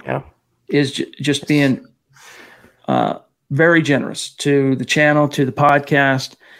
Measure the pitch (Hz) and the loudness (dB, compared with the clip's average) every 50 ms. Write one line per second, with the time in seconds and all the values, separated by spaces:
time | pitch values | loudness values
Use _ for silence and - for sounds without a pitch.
0 | - - 131 135 139 - _ _ _ _ _ _ _ - - 143 147 127 - - | -2 -6 -8 -8 -8 -12 _ _ _ _ _ _ _ -4 0 0 0 0 -2 -6
1 | - - - - - 143 143 143 - - 151 147 143 135 123 - - - _ _ | -8 -8 -8 -8 -4 -4 -4 -4 -2 -2 0 2 2 2 0 -2 -6 -12 _ _
2 | _ _ _ - - - - - - - - - _ - _ _ _ - - - | _ _ _ -20 -20 -20 -20 -20 -20 -20 -20 -20 _ -20 _ _ _ -4 -2 0
3 | - - - - _ _ _ _ _ - 139 135 160 170 170 165 156 131 143 131 | 0 -2 -4 -8 _ _ _ _ _ -6 0 2 4 4 4 4 2 2 0 0
4 | 135 127 - - - - - - - 143 143 139 135 135 131 127 131 - - 156 | 0 -4 -8 -10 -12 -14 -12 -6 -2 0 0 2 2 0 -2 -2 -2 -4 0 0
5 | 151 147 147 147 147 143 - - 143 127 - - 147 143 143 143 143 - 156 139 | 2 2 4 2 2 0 0 -2 -2 -2 0 0 2 2 2 2 0 0 0 2
6 | 139 135 135 131 131 - - _ _ - - | 2 2 0 -2 -4 -8 -14 _ _ -20 -20